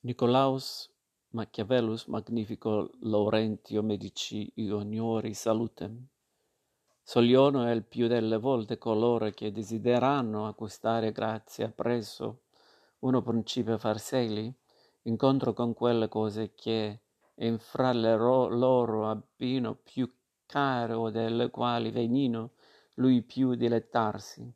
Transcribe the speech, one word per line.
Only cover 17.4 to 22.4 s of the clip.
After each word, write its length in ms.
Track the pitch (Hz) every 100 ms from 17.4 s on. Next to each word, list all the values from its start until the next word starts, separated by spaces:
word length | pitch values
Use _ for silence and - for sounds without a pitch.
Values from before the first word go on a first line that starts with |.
| 117 113
fra 340 | - - 127
le 240 | 120 113 110
ro-, 320 | 120 131 120
loro 600 | 120 127 127 117 110 107
abbino 640 | 107 - _ 127 131 117
più 340 | 110 - - 123 _ _ _ _
caro 640 | 143 139 127 117 113 113
delle 400 | 110 113 113 120
quali 400 | - 120 120 113
venino 640 | 117 117 131 135 113